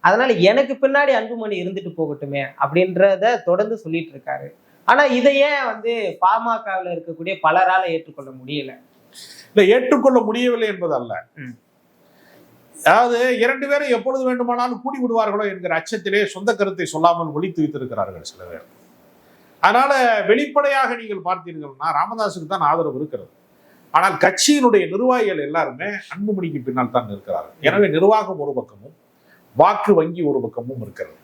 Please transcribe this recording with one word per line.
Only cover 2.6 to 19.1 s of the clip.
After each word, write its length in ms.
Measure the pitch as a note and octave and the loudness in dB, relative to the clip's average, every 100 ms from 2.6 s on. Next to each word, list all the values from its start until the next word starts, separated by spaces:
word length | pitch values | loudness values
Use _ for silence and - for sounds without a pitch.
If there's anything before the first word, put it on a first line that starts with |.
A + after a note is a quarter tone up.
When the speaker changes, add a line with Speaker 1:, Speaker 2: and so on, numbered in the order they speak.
Speaker 1:
அப்படின்றத 720 | C#3+ D#3+ F#3 F3 G3 F#3+ G#3+ A#3+ - | 0 2 0 4 2 4 0 0 0
தொடர்ந்து 280 | F3+ G#3+ A3 | 0 0 -4
சொல்லிட்டு 300 | E3 E3 D#3+ C#3 | -6 -6 -6 -14
இருக்காரு. 320 | - C3+ C#3+ - _ _ - | -10 -10 -10 -20 _ _ 2
ஆனா 160 | C4+ C#4+ B3 | 4 4 4
இதை 180 | C4+ C#4 C#4+ | 4 4 2
ஏன் 180 | C#4+ B3 | 2 -4
வந்து 200 | A3 A3+ A#3 G3 E3 | -4 -4 -4 -4 0
பாமகவில் 720 | F#3 A3 A#3 A3+ A3 F#3+ F3+ | 2 2 0 -4 -4 -6 -6
இருக்கக்கூடிய 400 | E3+ - D#3+ E3+ F#3+ | -8 -10 -10 -8 0
பலரால 400 | D#3 F3 F#3 F#3 F#3 E3 | 2 4 4 2 0 -4
ஏற்றுக்கொள்ள 360 | E3 C#3+ C3+ C3 | -8 -18 -18 -18
முடியல? 320 | B2+ D3 C3 B2+ _ _ _ - - - - | -10 -8 -8 -14 _ _ _ -20 -20 -20 -2
Speaker 2:
இல்ல, 100 | G#3+ F#3+ B3 | 4 6 4
ஏற்றுக்கொள்ள 440 | B3+ C#4 C4+ B3+ G#3 | 4 2 4 2 0
முடியவில்லை 380 | A#3 B3 A3+ A3 | -2 0 0 -2
என்பது 220 | F#3 E3+ C#3 | -4 -4 -4
அல்ல. 140 | A#2 F2+ - D3+ | -4 -10 -12 -18
Speaker 1:
ம். 120 | B2+ A#2 _ _ _ _ _ _ _ _ _ _ _ - | -18 -18 _ _ _ _ _ _ _ _ _ _ _ 0
Speaker 2:
அதாவது 440 | D3+ G3+ A#3+ A#3+ B3+ A#3+ | 4 4 4 2 0 2
இரண்டு 220 | A#3+ C4 C#4 | 0 0 -2
பேரும் 240 | C#4+ C#4+ A#3 | -2 0 -2
எப்பொழுது 260 | B3+ C4 B3+ | 0 -2 -2
வேண்டுமானாலும் 520 | B3 A#3+ A#3+ B3 B3 | -2 -2 -2 -2 -4
கூடி 140 | C4 C#4+ | -8 -4
விடுவார்களோ 400 | B3 A3+ G#3+ G3+ G3+ | -2 0 0 -2 -4
என்கிற 220 | F#3 F3 E3 | -6 -4 -4
அச்சத்திலே 420 | E3 G#3+ G3+ G3+ G3 | -4 -8 -2 0 0
சொந்த 180 | F#3 G3+ G#3+ | -2 -2 0
கருத்தை 280 | G3 F#3+ E3 | -2 -2 -6
சொல்லாமல் 400 | D#3 E3+ E3+ E3 D3 | 2 2 2 -2 -4
ஒளித்து 240 | F#3+ E3 | -4 -2
வைத்திருக்கிறார்கள் 680 | D3+ D3 B2+ A2 F#2+ F2+ D2+ | -4 -4 -8 -4 -6 -6 -16
சில 120 | - F2+ | -18 -18
பேர். 160 | E2 - _ _ _ _ | -18 -20 _ _ _ _